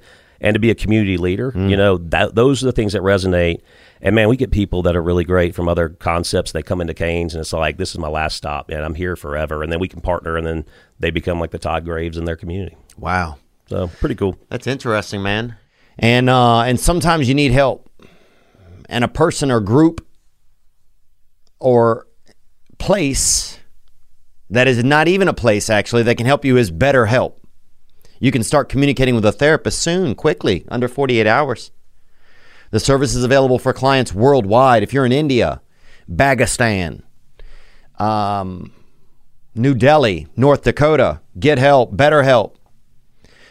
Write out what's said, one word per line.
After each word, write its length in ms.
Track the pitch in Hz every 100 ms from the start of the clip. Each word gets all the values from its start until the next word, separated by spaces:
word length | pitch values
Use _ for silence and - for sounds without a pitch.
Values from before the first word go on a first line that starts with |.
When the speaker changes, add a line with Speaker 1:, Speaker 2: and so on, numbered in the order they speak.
| - - _ _
Speaker 1:
and 140 | -
to 60 | 110
be 100 | 113
a 40 |
community 440 | 104 - 110 101 90
leader, 340 | 90 95 127
Speaker 2:
Mm. 160 | 120 98
Speaker 1:
you 80 | 98
know, 220 | 101 92
that, 360 | 85 80 101
those 280 | 101 127 131
are 40 | 131
the 60 |
things 220 | 120 104
that 80 | 98
resonate. 560 | 92 98 92 90 87 85 _ _ - _
And, 140 | 95
man, 140 | 110 107
we 60 | 131
get 120 | 120
people 300 | 104 101 90
that 140 | 87 87
are 60 |
really 220 | 82 87
great 300 | 85 90 87
from 140 | 80 87
other 220 | 85 85
concepts. 640 | 85 - 85 85 92 85
They 100 | 82
come 180 | 76 90
into 140 | 85
Canes, 400 | 80 85 85 85
and 60 | 80
it's 100 | 80
like, 240 | 82 78 76
"This 140 | 92
is 80 | -
my 100 | 78
last 280 | 78 78 -
stop, 340 | 78 73 -
and 120 | 78
I'm 100 | 78
here 200 | 78 90
forever." 480 | 85 73 73 78 76
And 80 | 78
then 80 | 85
we 100 | 92
can 120 | -
partner, 360 | - 87 85 82
and 80 | 82
then 180 | 80 78 - _ -
they 120 | 85
become 280 | 85 80 85
like 120 | 82
the 80 | -
Todd 260 | 82 82
Graves 320 | 82 82 85 82
in 80 |
their 120 | 82 82
community. 400 | 87 90 92 - _ -
Speaker 2:
Wow. 400 | 82 92 85 73 _ _ _
Speaker 1:
So, 200 | 98 90 -
pretty 140 | 151
cool. 220 | 117 101 90 _
Speaker 2:
That's 180 | 123 -
interesting, 560 | 135 127 107 98 104
man. 340 | 98 104 120 110 _ _ _ -
And, 320 | 113 123 127
uh, 300 | 127 120 117
and 200 | 120 123
sometimes 480 | - 175 156 165 127
you 60 |
need 180 | 139 143
help. 320 | 131 139 107 - - - - _ _ _ _ - 90 -
And 140 | 113
a 40 | 120
person 420 | - 165 - 143
or 100 | 120
group 420 | 98 120 160 165 - - _ _ - _ _ _ _ _ - _ - _ - _
or 460 | 131 123 117 113 - - - - - - - -
place 800 | - 202 147 127 - - - - - - - - - - - - -
that 160 | 120 127
is 160 | 120
not 260 | 120 147 156
even 200 | 190 185
a 60 |
place, 340 | - 120 104 -
actually, 340 | 107 101 120
that 120 | 113 117
can 100 | 120
help 180 | 143
you 120 | 135 123
is 140 | 113
BetterHelp. 640 | 80 135 139 110 123 90 - - - - - - - - -
You 100 | 127
can 100 | 127
start 260 | 110 151 131
communicating 460 | 120 143 135 127
with 100 | 120 107
a 60 |
therapist 460 | 98 147 156 - -
soon, 340 | - 175 180
quickly, 500 | 95 156 147 147 90 -
under 180 | 120 123
forty-eight 380 | - 139 117 107
hours. 440 | 120 147 117 - - - - - - - - - - -
The 100 | 107
service 340 | - 139 131
is 100 | 117
available 340 | 123 135 135 127
for 140 | 131
clients 420 | 123 131 135 127
worldwide. 680 | 90 127 139 98 113 135 120
If 100 | 101
you're 140 | 131 127
in 60 |
India, 480 | 127 156 127 85 67 - _ - - - 85
Pakistan, 880 | 139 127 123 - 120 101 85 55 - - - - - - - - - -
um, 720 | 104 107 101 101 95 90 - - - - - - - - -
New 200 | 107 131
Delhi, 520 | 131 123 151 123 85 76 -
North 260 | 135 139
Dakota, 580 | - 110 147 151 104 76 - -
get 200 | 127 143
help, 360 | 135 139 117 101
BetterHelp. 580 | 143 151 135 127 98 - _ - _ - - _ - _ -